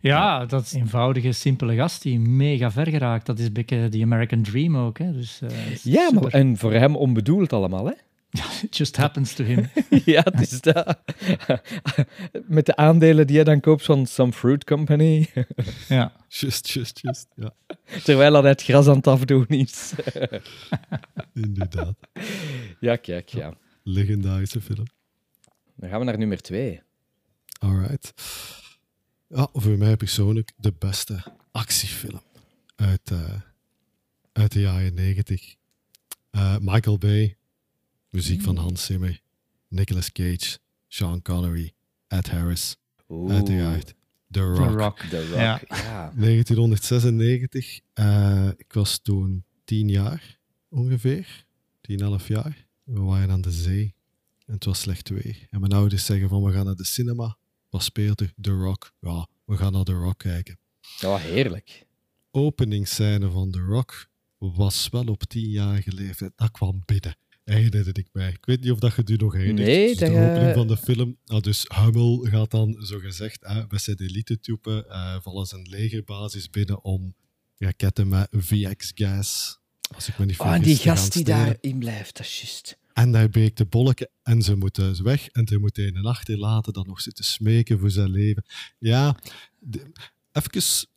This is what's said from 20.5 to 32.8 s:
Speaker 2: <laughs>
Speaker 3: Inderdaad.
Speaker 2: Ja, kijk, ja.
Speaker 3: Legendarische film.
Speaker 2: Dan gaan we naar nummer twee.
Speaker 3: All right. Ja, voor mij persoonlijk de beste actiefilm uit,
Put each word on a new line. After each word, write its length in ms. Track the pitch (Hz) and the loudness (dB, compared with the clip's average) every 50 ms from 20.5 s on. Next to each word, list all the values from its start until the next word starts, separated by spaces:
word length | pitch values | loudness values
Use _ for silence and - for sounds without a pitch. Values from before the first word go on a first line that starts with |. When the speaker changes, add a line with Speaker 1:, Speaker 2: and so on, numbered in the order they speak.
| - - - | -20 -20 -10
Speaker 2:
<laughs> 720 | - - - - _ - - - _ _ - - _ _ | -8 -8 -8 -8 _ -12 -12 -12 _ _ -14 -14 _ _
Speaker 3:
Inderdaad. 640 | 127 110 104 101 95 95 92 85 92 85 85 104 _ - - _ - 190 220 208 196 175 151 139 127 120 107 87 _ | -6 -6 -4 -4 -4 -6 -4 -4 -6 -6 -6 -6 _ -12 -20 _ -14 -12 -10 -10 -10 -10 -10 -10 -10 -12 -14 -14 _
Speaker 2:
Ja, 160 | - 117 117 | -2 -2 -2
kijk, 320 | 120 _ - 87 87 - _ | -2 _ -8 -10 -10 -10 _
ja. 260 | - - 76 78 82 _ _ _ _ _ _ | -10 -10 -10 -10 -14 _ _ _ _ _ _
Speaker 3:
Legendarische 800 | 98 92 95 101 98 107 101 95 98 95 95 95 98 - 113 | -4 -2 0 0 0 0 -2 -2 -2 -2 -2 -4 -4 -6 -8
film. 240 | 101 - 104 101 110 117 _ _ _ _ _ _ _ _ _ _ _ _ _ _ _ _ _ | -6 -6 -8 -8 -8 -10 _ _ _ _ _ _ _ _ _ _ _ _ _ _ _ _ _
Speaker 2:
Dan 120 | - - 90 | -16 -14 -8
gaan 80 | 95 110 | -6 -4
we 60 | 127 | -4
naar 140 | 127 110 107 | -4 -2 -2
nummer 240 | 110 107 98 87 - | -2 -2 -4 -6 -6
twee. 380 | - 92 101 135 123 87 82 _ _ _ _ _ _ _ _ _ _ _ _ _ - - - | -8 -8 -6 -6 -6 -8 -12 _ _ _ _ _ _ _ _ _ _ _ _ _ -20 -14 -4
Speaker 3:
All 200 | - 98 98 95 | -2 0 0 0
right. 340 | 92 107 143 135 - - _ _ - - - - - - - - - - _ _ _ _ _ _ _ _ _ _ _ _ - | 0 -2 -6 -8 -10 -12 _ _ -16 -16 -14 -16 -16 -18 -20 -20 -20 -20 _ _ _ _ _ _ _ _ _ _ _ _ -4
Ja, 140 | 135 135 - _ | -4 -4 -2 _
voor 260 | 135 104 107 107 98 | -2 0 2 2 4
mij 180 | 104 107 110 | 4 4 2
persoonlijk 560 | 110 - 92 - - 101 101 110 113 110 - _ | 2 0 -4 -2 0 0 0 0 0 -2 -6 _
de 160 | _ - 107 95 - | _ -2 -2 -2 -2
beste 440 | - 95 95 - - - 107 92 - - - _ _ _ _ | -4 -6 -4 -6 -8 -8 -8 -10 -10 -14 -20 _ _ _ _
actiefilm 680 | 110 110 - - - - 98 - - - 107 101 95 _ _ _ - _ _ _ _ _ _ _ | -10 -6 -4 -4 -4 -4 -4 -8 -10 -12 -12 -14 -14 _ _ _ -20 _ _ _ _ _ _ _
uit, 340 | _ | _